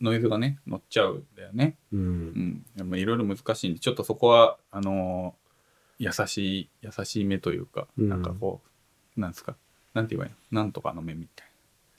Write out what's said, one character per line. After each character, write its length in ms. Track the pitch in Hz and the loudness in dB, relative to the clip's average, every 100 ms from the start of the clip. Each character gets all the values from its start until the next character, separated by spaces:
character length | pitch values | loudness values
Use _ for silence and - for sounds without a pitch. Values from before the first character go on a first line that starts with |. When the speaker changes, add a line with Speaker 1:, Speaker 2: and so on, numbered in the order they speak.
Speaker 1:
ノ 140 | 117 | 0
イ 60 | 113 | 2
ズ 80 | 120 | 2
が 80 | 110 | 2
ね、 220 | 131 139 - | 0 -2 -8
乗 120 | - | -10
っ 40 | - | -2
ち 80 | 113 | 2
ゃ 60 | |
う 140 | 95 71 | 2 0
ん 60 | - - | -12 -20
だ 80 | |
よ 80 | 101 | -8
ね。 240 | 110 151 156 _ | 0 2 0 _
Speaker 2:
う 40 | 101 | -2
ん。 40 | |
Speaker 1:
う 20 | |
ん。 640 | 90 87 82 - 90 87 - 98 | 0 0 -4 -4 -4 -6 -12 -10
で 60 | |
も 140 | 90 92 | -6 -2
い 80 | |
ろ 100 | 101 | 0
い 40 | 117 | 0
ろ 60 | |
難 300 | 104 95 - | -2 -2 -4
し 140 | 110 92 | -2 -2
い 20 | |
ん 40 | |
で、 40 | 80 | -2
ち 100 | 127 | -2
ょ 40 | |
っ 20 | |
と 80 | 120 | -2
そ 140 | - 107 | -4 4
こ 120 | 120 | 8
は、 300 | 117 113 - _ | 10 10 6 _
あ 80 | 98 | -4
の 560 | 98 98 92 92 90 - _ _ _ _ _ - | -2 0 -2 -4 -6 -10 _ _ _ _ _ -6
ー、 40 | 101 - | -4 -2
優 40 | 101 | -2
し 340 | - 98 95 | -2 -2 -2
い、 80 | - _ | -6 _
優 220 | 104 - | -12 -10
し 160 | 98 107 | -6 -2
い 40 | |
目 140 | 101 98 | 0 0
と 140 | 87 | -2
い 60 | 90 | -4
う 80 | - | -6
か、 200 | - - - | -8 -8 -2
Speaker 2:
う 60 | |
ん。 60 | 104 | 0
Speaker 1:
な 80 | 92 | 0
ん 60 | |
か 120 | 90 | -2
こ 260 | 92 95 - - _ _ _ _ 117 | -4 -6 -6 -14 _ _ _ _ -6
う、 40 | |
な 80 | 90 | -6
ん 20 | |
で 60 | - | -6
す 80 | |
か、 120 | - - _ _ _ | -14 -14 _ _ _
な 80 | 110 | -4
ん 60 | 110 | -2
て 80 | 95 | -4
言 40 | |
え 60 | - | -6
ば 0 | |
い 40 | |
い 20 | - _ | -10 _
の？ 100 | 107 | -2
な 40 | 104 | -2
ん 60 | |
と 100 | - | -4
か 100 | - | -6
の 100 | 80 | -6
目 120 | 82 | -8
み 120 | 80 80 | -10 -12
た 180 | - | -18
い 20 | - _ _ _ _ | -20 _ _ _ _